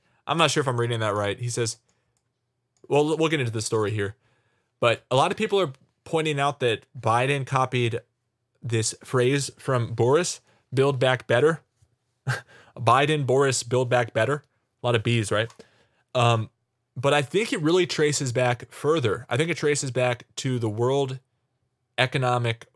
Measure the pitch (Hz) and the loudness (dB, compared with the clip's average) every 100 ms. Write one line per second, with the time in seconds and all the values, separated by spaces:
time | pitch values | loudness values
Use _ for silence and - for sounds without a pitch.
0 | _ _ - 165 151 156 131 120 120 117 | _ _ -4 2 2 2 0 0 0 0
1 | 110 104 101 98 120 117 113 - _ _ | -2 0 -2 -4 -4 -4 -4 -6 _ _
2 | _ _ _ _ _ _ _ _ - 143 | _ _ _ _ _ _ _ _ -2 0
3 | 151 156 160 156 120 110 - 110 101 107 | 2 2 0 0 -2 -4 -4 -2 -2 -2
4 | 98 - _ _ _ _ _ _ 120 113 | -6 -8 _ _ _ _ _ _ 0 0
5 | - 131 170 202 214 196 165 131 _ _ | 0 2 2 0 -2 0 0 -4 _ _
6 | - 160 156 143 143 131 123 104 - 127 | -6 -4 -2 -2 -2 0 -2 -2 -6 -6
7 | 113 117 135 143 127 135 127 123 120 113 | 0 2 2 -2 -2 0 0 0 -2 -4
8 | - _ _ _ _ _ 117 113 107 - | -10 _ _ _ _ _ -4 -2 -2 -6
9 | - 127 123 143 131 - - 127 110 113 | -4 0 2 2 -2 -8 -2 -2 -2 0
10 | 120 151 175 - _ _ _ 131 139 131 | 2 2 0 -6 _ _ _ 0 2 2
11 | 131 127 - 120 147 170 _ _ _ _ | 2 0 2 2 4 2 _ _ _ _
12 | _ _ - - - - - - 113 127 | _ _ -8 -6 -8 -20 -20 -4 2 4
13 | 147 156 127 135 135 123 117 123 123 123 | 4 0 2 2 2 0 -2 -2 0 0
14 | 113 117 117 147 - _ _ _ 123 120 | 0 0 -2 -2 -8 _ _ _ -2 0
15 | 117 117 101 104 117 - - _ _ _ | 0 0 0 -2 -4 -8 -20 _ _ _
16 | _ 127 117 113 110 _ _ _ _ - | _ 0 2 2 -2 _ _ _ _ -4
17 | 139 147 139 185 226 220 151 185 175 - | 0 0 0 -2 -2 -2 2 2 2 0
18 | 147 143 135 120 123 123 - - 143 160 | 0 0 -2 0 0 -2 -6 -4 0 2
19 | 117 92 - 123 165 160 147 147 139 123 | 0 -2 -4 -4 -2 -2 -2 -2 -2 -2
20 | 123 120 - - 135 123 113 104 123 139 | -2 -2 -8 -8 -4 -2 -2 0 0 0
21 | 131 131 _ _ _ _ _ _ _ - | -2 -6 _ _ _ _ _ _ _ -2
22 | 131 143 123 123 117 113 - | 0 0 0 0 -2 -4 -10